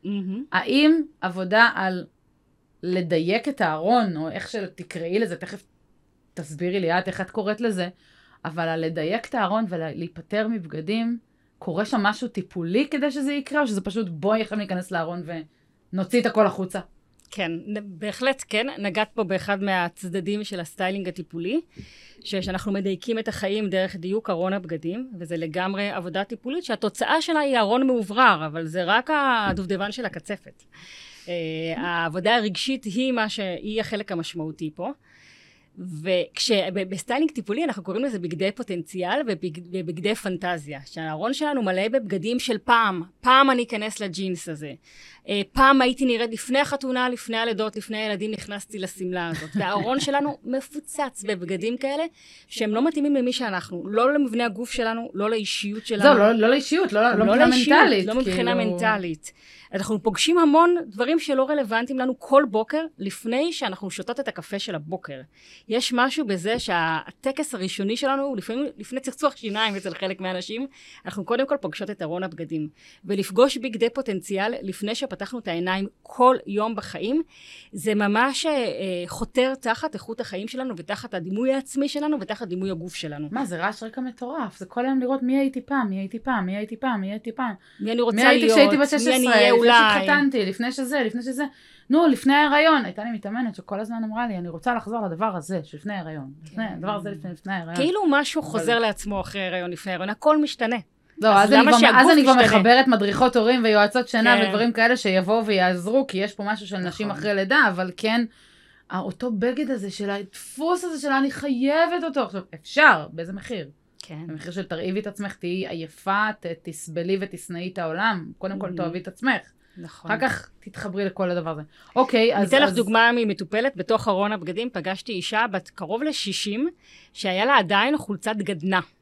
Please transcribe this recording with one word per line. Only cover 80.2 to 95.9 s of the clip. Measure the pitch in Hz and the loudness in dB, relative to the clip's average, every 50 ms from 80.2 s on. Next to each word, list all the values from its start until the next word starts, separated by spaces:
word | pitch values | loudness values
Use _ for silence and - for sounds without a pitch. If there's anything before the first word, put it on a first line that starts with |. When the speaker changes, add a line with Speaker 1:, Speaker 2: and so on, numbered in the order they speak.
| 233 - 202 185 202 220 | -8 -6 -6 -8 -8 -6
Speaker 1:
שלנו, | - 254 262 262 220 160 | -8 -6 -6 -6 -8 -10
ותחת | 165 - 202 - - 233 - | -6 -8 -8 -8 -8 -8 -8
הדימוי | 185 165 185 196 208 247 262 262 | -8 -6 -4 -4 -2 0 0 0
העצמי | 277 269 - - 269 277 294 | 0 -2 -4 -4 -2 -2 -2
שלנו, | - 294 294 302 302 269 | -2 -2 -2 -2 -2 -2
ותחת | - - 214 - 240 185 | -2 -6 -6 -8 -6 -8
דימוי | 175 185 185 196 | -6 -4 -4 -4
הגוף | 185 165 165 180 - | -4 -6 -8 -10 -10
שלנו. | - - 156 147 147 151 147 | -10 -8 -8 -8 -8 -8 -6
Speaker 2:
מה, | 180 247 277 | -4 -6 -4
זה | 196 175 160 | -4 -4 -4
רעש | 170 202 214 - 226 | -4 -4 -4 -6 -12
רקע | 220 220 - | -12 -8 -8
מטורף. | 254 254 240 - 247 240 285 330 254 196 - - | -8 -8 -8 -10 -10 -8 -6 -6 -6 -8 -8 -12
זה | 185 | -16
כל | 180 - 240 247 | -8 -4 -2 0
היום | 262 269 262 | 0 0 0
לראות | 247 247 269 269 254 | 2 0 0 0 0
מי | 247 262 269 | 2 2 2
הייתי | 277 269 269 262 | 2 0 -2 -4
פעם, | 247 - 277 269 240 202 | -6 -2 -2 -2 0 0
מי | 190 190 | -2 -4
הייתי | 196 190 - 226 | -6 -6 -8 -8
פעם, | - 269 254 220 185 | -4 -2 -2 -2 -2
מי | 180 190 208 | -2 -4 -6
הייתי | 214 214 - - | -6 -8 -8 -6
פעם, | - 262 240 202 | -4 -2 -2 -2
מי | 190 190 | -4 -6
הייתי | 202 220 220 233 | -8 -8 -10 -10
פעם. | 226 269 262 240 202 - _ _ _ _ | -6 -4 -6 -6 -6 -8 _ _ _ _
Speaker 1:
מי | 202 214 | -4 -2
אני | 226 240 | 0 2
רוצה | 240 233 220 | 2 2 4
Speaker 2:
מי | 214 254 | 6 6
הייתי | 269 - 247 - | 6 8 8 6
Speaker 1:
להיות, | 226 226 302 | 6 8 10
Speaker 2:
כשהייתי | 277 302 302 277 | 8 8 8 4
בת | 285 285 302 | 4 4 2
Speaker 1:
מי | 294 | 2
אני | |
Speaker 2:
שש | 233 247 | 4 4
עשרה, | 254 262 254 247 233 | 4 4 4 6 6
Speaker 1:
אהיה | 214 240 240 240 | 6 8 8 6
Speaker 2:
לפני | 233 | 6
Speaker 1:
אולי. | 233 233 240 233 226 214 208 | 8 8 8 8 8 8 6
Speaker 2:
שהתחתנתי, | 202 190 240 294 294 285 277 269 240 202 | 4 4 4 4 4 4 2 2 0 0
לפני | 185 185 - 233 247 | -2 -2 -2 -4 -4
שזה, | 262 277 262 247 277 285 247 | -4 -4 -6 -2 -2 0 0
לפני | 220 220 247 | 0 -2 -4
שזה. | 233 254 254 254 294 277 - _ _ - - - _ _ | -6 -6 -4 -4 -4 -6 -6 _ _ -20 -20 -20 _ _
נו, | 254 311 349 320 | 4 6 6 6
לפני | 262 - - 262 277 | 4 4 4 4 6
ההיריון, | 285 302 294 277 294 311 320 311 285 226 | 6 6 6 4 6 6 6 6 4 2
הייתה | 185 180 - 208 | -2 -6 -8 -8
לי | 233 | -8
מתאמנת | 233 208 - 202 208 240 254 226 190 | -8 -8 -8 -6 -4 -4 -4 -4 -6
שכל | - - - 202 190 | -8 -10 -8 -6 -6
הזמן | 220 214 208 196 226 | -6 -6 -6 -6 -6
אמרה | 214 214 226 240 233 | -6 -4 -4 -4 -4
לי, | 202 180 | -4 -6
"אני | 175 170 | -6 -8
רוצה | 165 165 - 247 240 | -8 -4 -2 -2 -2
לחזור | 226 220 196 226 233 214 | -2 -4 -6 -6 -4 -4
לדבר | 185 165 160 214 226 190 | -4 -4 -2 -2 -2 -2
הזה, | 175 143 160 190 175 147 | -4 -6 -6 -6 -6 -6
שלפני | - - - - 208 | -8 -16 -12 -10 -8